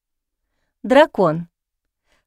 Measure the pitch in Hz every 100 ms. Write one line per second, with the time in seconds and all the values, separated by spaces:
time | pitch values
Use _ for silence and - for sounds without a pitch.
0 | _ _ _ _ _ _ _ _ 208 254
1 | 320 - 175 160 170 _ _ _ _ _
2 | _ _